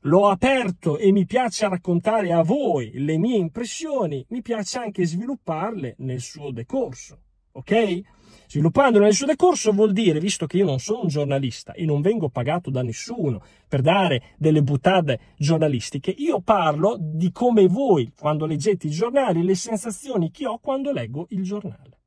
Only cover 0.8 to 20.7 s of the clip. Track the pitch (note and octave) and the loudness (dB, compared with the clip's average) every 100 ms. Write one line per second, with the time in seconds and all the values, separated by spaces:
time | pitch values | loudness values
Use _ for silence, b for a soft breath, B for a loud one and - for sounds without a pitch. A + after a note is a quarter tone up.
0.8 | E3 D3 G3 G3+ F3+ A#3+ A#3+ - G#3 F3+ | -2 2 4 4 2 0 -2 -2 -2 -2
1.8 | F3+ F3 G#3+ A3 F3+ E3+ D#3+ C#4 B3+ C#3 | -2 0 2 0 2 2 2 0 0 -2
2.8 | A2 B2+ D3 D#3+ A3 A#3 E3 A3+ A#3+ - | -4 -6 -2 0 0 0 -2 -6 -10 -8
3.8 | D#4+ C4+ F3 C#3 - B3 A3 A3+ F#3+ C4 | -6 -2 -2 -4 -8 -10 -6 -6 -6 -8
4.8 | A3+ G3+ E3+ E3+ A#3+ C#4+ - D#3 G3 G#3+ | -8 -2 -2 -2 -6 -8 -6 -4 -4 -6
5.8 | C3 - C3 B2+ - D#3 C#3+ A#2 A#2 C4+ | -10 -8 -8 -8 -10 -12 -12 -10 -6 -4
6.8 | A3+ B2+ - - _ _ _ C3 - G#3+ | -4 -8 -20 -20 _ _ _ -20 0 2
7.8 | G#3+ F3+ - b b b b D3 D#3+ C4 | 2 -2 -8 b b b b 0 2 4
8.8 | C#4 G#3+ G#3 G3+ C#4 D#4 F4+ D4+ A3 G3+ | 6 6 6 4 0 4 4 4 0 4
9.8 | G#3+ F#3+ G#3 D3+ F#3+ - D#3 F3+ F#3+ C3 | 2 4 2 2 -2 -4 -2 0 2 0
10.8 | - A3+ F3+ C#3+ C#3+ C#3 C3+ - - - | -4 -2 -2 -2 0 -2 -2 -6 -16 -6
11.8 | D#3+ C#3+ E3 A3+ D3 B2+ B2+ F3 - B2+ | -2 2 2 0 -2 -4 -2 -2 -2 -4
12.8 | B2 A2+ - A#3+ D3+ G#2+ b b b C#3 | -4 -8 -10 -4 -4 -4 b b b 0
13.8 | C#3 G3 E3 B2+ - _ D#3 D#3 C3+ C#3+ | 2 4 2 -2 -4 _ 2 4 2 2
14.8 | F3+ F#3+ D3+ A#2 b b C#3+ E3 D#3 B2 | 2 2 2 -4 b b 0 2 2 0
15.8 | - C#3+ - G3 D4+ G#3+ F3+ G#3 D#3+ D3+ | -4 -6 -6 -2 -2 -2 2 2 2 2
16.8 | F#3+ A#3+ D#3 D#3 F3 - B3 A3+ F#3 G3+ | 0 -2 -6 -2 -4 0 2 6 4 4
17.8 | C#4 E3 A#2 _ D3+ D3+ D#3 D3 F3+ G3 | 2 2 2 _ -4 -2 -2 -2 -2 -2
18.8 | D3+ D3+ A#3 C#4 B3+ E3 F3+ F#3 A3+ A3 | -4 -4 0 0 0 0 0 0 -2 -6
19.8 | A#3 G3 C#4+ A3+ E3 - C4 A#3 - | -6 -10 -6 -4 -4 -4 -8 -6 -6